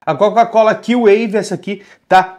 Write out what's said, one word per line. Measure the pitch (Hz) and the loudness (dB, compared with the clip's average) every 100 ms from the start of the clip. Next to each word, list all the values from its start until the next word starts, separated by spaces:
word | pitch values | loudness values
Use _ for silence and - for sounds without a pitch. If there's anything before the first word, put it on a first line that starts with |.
A | - | -6
Coca-Cola | 143 208 202 233 220 220 | -2 0 2 0 2 0
Q | - - 247 | 0 -2 0
Wave, | 220 208 226 208 | 2 2 0 -6
essa | 190 | -6
aqui, | 185 - 202 - _ - | -8 -10 -14 -14 _ 0
tá | 185 185 | 0 0